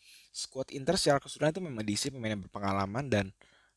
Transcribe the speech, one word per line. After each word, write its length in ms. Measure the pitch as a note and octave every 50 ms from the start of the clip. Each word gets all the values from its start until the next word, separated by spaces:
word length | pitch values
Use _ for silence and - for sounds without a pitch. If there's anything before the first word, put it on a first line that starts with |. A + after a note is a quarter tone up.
| _ - - - - _ -
skuad 400 | - - - - C3 C3+ - -
Inter 240 | C#3+ C3+ D3 F3 -
secara 240 | - D#3 C#3+ C3+
keseluruhan 320 | - - - - D3 D#3 D#3+
itu 80 | F#3+
memang 240 | F#3 D#3+ B2+ A2 G#2+
diisi 240 | G#2 G#2 - - C#3+
pemain 240 | C3+ C3 A2+ G#2+ G#2+
yang 80 | G2+
berpengalaman 640 | F#2 - - G#2+ G2+ G2 G2 G2 G2 G2 G2+ B2 D3
dan 240 | C3 A#2 G2+ G2 F#2+ - _ - _ _ _ _ _ _